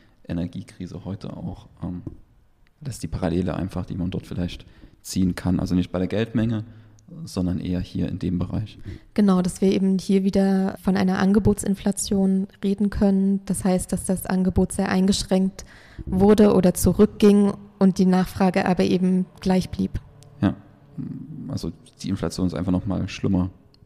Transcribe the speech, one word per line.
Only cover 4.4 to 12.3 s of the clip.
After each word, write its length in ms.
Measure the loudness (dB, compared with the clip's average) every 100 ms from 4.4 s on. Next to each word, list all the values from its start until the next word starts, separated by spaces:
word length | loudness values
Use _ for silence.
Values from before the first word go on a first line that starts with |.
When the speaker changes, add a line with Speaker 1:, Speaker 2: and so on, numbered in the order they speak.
| -6 -6 -18 -20 -20 _
Speaker 1:
ziehen 340 | -8 0 0 0
kann. 240 | -2 -2
Also 160 | 0 0
nicht 160 | 0
bei 80 | -2
der 80 | -2
Geldmenge, 560 | -2 -2 -2 -2 -2 -8 -16 -20 -20 -20 -18
sondern 360 | -10 -4 -2 -2
eher 200 | -4 -4
hier 300 | -4 -4 -4
in 100 | -4
dem 180 | -4 -4
Bereich. 420 | -4 -4 -8 -12 -16 -16 -10
Speaker 2:
Genau, 280 | 0 4 4
dass 200 | 0 0
wir 100 | 0
eben 260 | 2 2 0
hier 280 | 2 2 2
wieder 520 | 2 2 2 -2 -4
von 160 | -2 2
einer 220 | 2 2
Angebotsinflation 1300 | 4 4 4 0 0 -2 -2 -4 -2 0 2